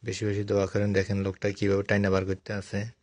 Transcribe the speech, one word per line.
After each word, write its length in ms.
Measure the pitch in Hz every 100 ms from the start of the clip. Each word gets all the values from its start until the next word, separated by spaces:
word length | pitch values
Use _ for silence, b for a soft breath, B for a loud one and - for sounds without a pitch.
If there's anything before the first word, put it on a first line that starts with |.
বেশি 220 | 113 101 104
বেশি 180 | 101
দোয়া 220 | 101 101 95
করেন। 280 | - 104
দেখেন 240 | 98 95 101
লোকটা 340 | 98 95 104
কিভাবে 320 | 101 101 98
টাইনা 260 | 101 101 101
বার 160 | 95 95
করতে 280 | 95 -
আছে 260 | 104 95 104 110 -